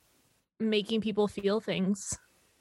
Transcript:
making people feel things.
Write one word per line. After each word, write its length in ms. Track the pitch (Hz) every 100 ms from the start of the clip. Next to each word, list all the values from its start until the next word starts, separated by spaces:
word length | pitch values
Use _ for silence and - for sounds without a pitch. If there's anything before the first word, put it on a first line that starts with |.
| _ _ _ _ _ -
making 420 | 220 214 202 226
people 260 | 214 208 208
feel 320 | - 202 214
things. 560 | - 175 190 202 - - _ _ _ _